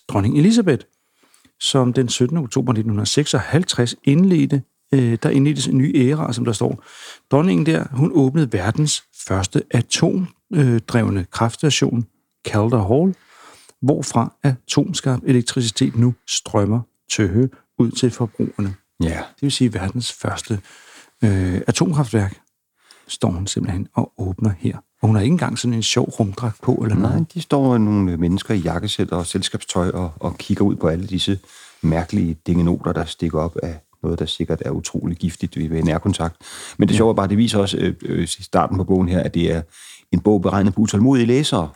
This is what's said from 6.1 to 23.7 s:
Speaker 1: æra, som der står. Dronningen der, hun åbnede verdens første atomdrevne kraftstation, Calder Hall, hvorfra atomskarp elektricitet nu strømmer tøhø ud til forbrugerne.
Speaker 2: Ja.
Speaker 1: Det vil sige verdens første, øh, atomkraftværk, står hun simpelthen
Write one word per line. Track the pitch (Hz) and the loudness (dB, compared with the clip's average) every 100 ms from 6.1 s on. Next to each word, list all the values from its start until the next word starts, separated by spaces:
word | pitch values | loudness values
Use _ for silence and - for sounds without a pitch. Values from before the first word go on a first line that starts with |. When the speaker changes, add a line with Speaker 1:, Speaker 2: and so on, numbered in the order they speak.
Speaker 1:
æra, | 151 147 | 2 -2
som | 117 120 | -2 -2
der | |
står. | 107 123 - - - - - _ | -2 -2 -4 -12 -20 -20 -20 _
Dronningen | 135 180 175 160 | 2 4 2 2
der, | 160 - | 0 -2
hun | 123 160 | 0 2
åbnede | 160 131 160 131 | 4 2 2 0
verdens | 104 98 127 151 - - - - | 0 0 0 0 -2 -8 -12 -4
første | 95 95 147 - | -2 0 -2 0
atomdrevne | 120 - - 165 185 180 - - 170 127 117 - 120 104 98 90 | -2 0 0 0 0 -4 -10 -4 2 2 2 0 0 2 0 -4
kraftstation, | - 113 - 151 - 139 117 113 _ _ _ - | -2 -2 0 -2 0 0 0 -4 _ _ _ -4
Calder | 107 110 123 95 | 0 2 2 2
Hall, | 135 190 180 _ - - - - _ | 2 2 -2 _ -20 -20 -20 -20 _
hvorfra | 127 160 139 120 - - | 0 0 0 -2 -2 -2
atomskarp | 143 127 - 143 165 156 139 123 - | -2 -2 -2 0 0 -2 -2 -2 2
elektricitet | 123 - 135 117 - 131 117 | 2 0 -2 -4 -2 0 2
nu | 123 117 - | 2 0 -6
strømmer | - - 107 101 117 - _ - | -8 -2 0 0 0 -4 _ -6
tøhø | - 98 104 131 - _ - | -2 0 2 0 -2 _ 0
ud | 117 | 0
til | - 120 | 0 -2
forbrugerne. | - 117 - 113 - 98 95 _ - | 0 -4 -4 -6 -4 -6 -8 _ -4
Speaker 2:
Ja. | 82 | -4
Speaker 1:
Det | 82 - _ | -4 -10 _
vil | 139 | -4
sige | - 123 | 0 0
verdens | 98 95 120 117 | 0 -4 -4 -8
første, | - - - - 104 - - - - - _ | -6 -6 -6 -6 -6 -8 -20 -20 -20 -20 _
øh, | 107 95 90 92 - | 2 2 0 0 -2
atomkraftværk, | - 180 151 123 110 98 - _ _ _ _ _ _ - | 0 0 0 0 0 -2 -6 _ _ _ _ _ _ -16
står | - - | -4 -2
hun | 85 98 | -2 -4
simpelthen | - - | -4 -4